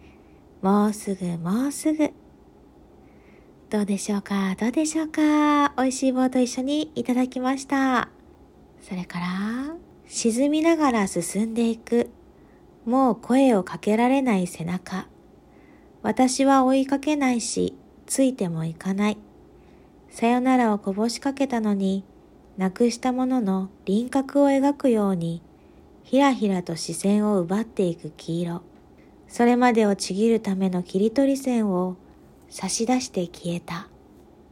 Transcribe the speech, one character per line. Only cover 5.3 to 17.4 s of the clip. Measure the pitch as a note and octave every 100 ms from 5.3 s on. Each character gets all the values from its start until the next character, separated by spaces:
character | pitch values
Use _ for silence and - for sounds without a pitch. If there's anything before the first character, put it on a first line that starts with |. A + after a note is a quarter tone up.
| D4+ D4 D4 C#4+ -
美 |
味 | C4
し | C4 C4
い |
棒 | B3+ B3+
と | B3+
一 | B3
緒 | -
に | C4 D4 D#4
い | -
た | A#3+
だ | B3 B3+
き | B3+
ま | B3+ C4+
し | C4+
た。 | C#4 C4+ B3 - - - - - - - -
そ | -
れ | F#3
か | F3+ F3+
ら、 | F3 F#3 G#3 A#3+ C#4+ E4+ - - -
沈 | - A#3 A3 C#4+
み | D4+
な | D#4+ E4
が | D4
ら | A#3 F#3+
進 | F3 E3 F#3+ A3+
ん |
で | A3+ A#3
い | A3+
く。 | - A#3 A#3+ - - - - - - -
も | - B3+ C4
う | G#3
声 | - B3+ C4+
を | G#3+
か | F3+ F3+
け | - G#3+
ら | A#3+
れ | C#4
な | C4 G3
い | F3+
背 | -
中。 | E3 F3+ - F#3 - - - - - - - - - -
私 | G#3+ G#3+ B3+ B3+
は | C4+ C4+
追 | C4
い | C4+ C4+
か | C#4
け | C#4+ D4+
な | C4+
い | A#3+